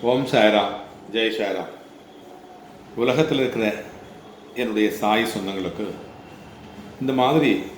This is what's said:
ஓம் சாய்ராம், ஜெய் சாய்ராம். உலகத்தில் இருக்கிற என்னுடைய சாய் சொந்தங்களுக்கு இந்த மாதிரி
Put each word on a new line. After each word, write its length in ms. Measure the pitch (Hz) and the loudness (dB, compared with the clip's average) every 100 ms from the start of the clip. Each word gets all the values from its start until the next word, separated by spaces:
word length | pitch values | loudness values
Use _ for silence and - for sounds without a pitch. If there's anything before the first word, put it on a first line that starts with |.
ஓம் 220 | 117 127 139 | 2 0 2
சாய்ராம், 440 | 131 107 104 98 - - - - | 4 6 6 2 -4 -12 -18 -8
ஜெய் 180 | 107 113 110 | -2 -2 0
சாய்ராம். 300 | 101 92 90 - - - - - - - - - - - - - | -4 -4 -8 -12 -20 -20 -20 -20 -20 -20 -20 -20 -20 -20 -16 -2
உலகத்தில் 420 | 120 127 156 139 | 0 2 2 2
இருக்கிற 360 | 127 113 110 - - - - - - - - - | 0 0 -2 -2 -10 -16 -18 -20 -20 -20 -14 -6
என்னுடைய 360 | 117 107 107 | -2 2 0
சாய் 340 | 90 104 110 113 | 0 2 2 2
சொந்தங்களுக்கு 600 | 104 95 98 92 85 101 - - - - - - - - - - - | -4 -6 -4 -6 -6 -8 -8 -14 -18 -20 -20 -20 -20 -20 -18 -18 -6
இந்த 120 | 131 | -2
மாதிரி 500 | 131 127 156 147 147 - | 2 4 4 4 2 -2